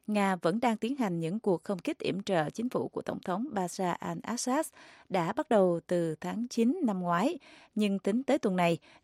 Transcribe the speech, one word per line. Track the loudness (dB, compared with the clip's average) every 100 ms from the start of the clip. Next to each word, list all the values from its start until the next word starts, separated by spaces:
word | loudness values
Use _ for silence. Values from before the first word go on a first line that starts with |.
| -4
Nga | 0 2 2
vẫn | 0 2
đang | 2 2
tiến | -2 0
hành | 0 0
những | -2 -2
cuộc | 0 0
không | 0 -4
kích | -4 -4
yểm | -2 -2
trợ | 0 0 0
chính | -2 -4
phủ | -2 -4
của | -4
Tổng | -6 -6
thống | -4 -4 -2
Bashar | -2 -4 -2 -2 -2
al-Assad | -4 -6 -6 -6 -2 -2 -2 -8 -20 -20 -4
đã | -2 0
bắt | -2 2
đầu | 4 4 2 0
từ | 0 0 -4
tháng | -6 -6 -4
chín | 2 2 2
năm | 0 0
ngoái, | 0 2 2 -2 -10 -20 -10
nhưng | -2 0 0
tính | 0 0
tới | 2 2
tuần | 2 2
này, | 2 2 -4 -10